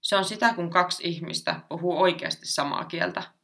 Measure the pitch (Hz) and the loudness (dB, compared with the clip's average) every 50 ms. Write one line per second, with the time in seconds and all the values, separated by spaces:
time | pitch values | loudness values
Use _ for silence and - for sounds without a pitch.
0 | - - 208 196 185 - 214 - 240 226 - - 170 170 165 185 180 180 - - | 0 2 2 2 2 2 -2 2 2 2 2 2 -4 2 4 2 2 2 0 -4
1 | - 170 170 165 170 165 165 - - - - 160 - _ - 170 170 180 170 156 | -2 -4 -4 -4 -6 -6 -6 -4 -2 -2 -2 -2 -4 _ -8 -2 -2 0 2 4
2 | 185 180 165 160 - - - - - - - - 139 143 - - 165 165 - 165 | 4 4 4 2 -4 -6 -6 -6 -4 -4 -2 0 0 -2 -2 -6 -6 -6 -2 -2
3 | 170 - 170 190 185 - _ _ | -2 -2 -2 -4 -8 -8 _ _